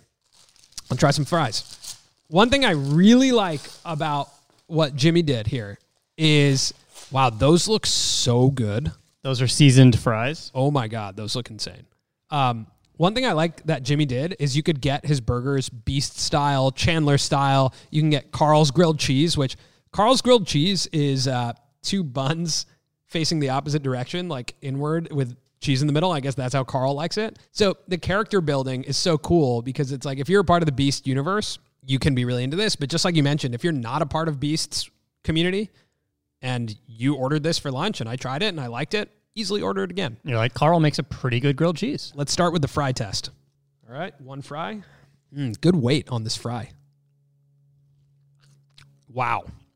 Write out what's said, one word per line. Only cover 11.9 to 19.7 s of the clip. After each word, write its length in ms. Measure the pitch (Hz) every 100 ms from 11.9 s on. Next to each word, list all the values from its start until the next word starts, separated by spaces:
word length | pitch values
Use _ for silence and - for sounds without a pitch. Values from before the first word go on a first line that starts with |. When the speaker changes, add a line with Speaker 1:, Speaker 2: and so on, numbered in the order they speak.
| _ _ _ _
Speaker 1:
Um, 380 | 151 127 117 110 _ _ -
one 160 | 170
thing 100 | 220
I 80 | 254
like 320 | 156 170 -
that 200 | 156 147
Jimmy 200 | 127 143 147
did 300 | 123 165 -
is 160 | 143 135
you 60 |
could 180 | 156 147
get 260 | 139 143 143
his 140 | 143
burgers 480 | 110 123 131 139 -
Beast 500 | 117 - 135 - -
style, 540 | - 156 143 139 131
Chandler 440 | - - 160 147 143
style. 560 | - 143 139 135 131 - -
You 120 | 156
can 80 | 156
get 220 | 147 -
Carl's 380 | - 151 151 151
Grilled 260 | 135 170 156
Cheese, 400 | - 135 165 151
which 180 | 135 - _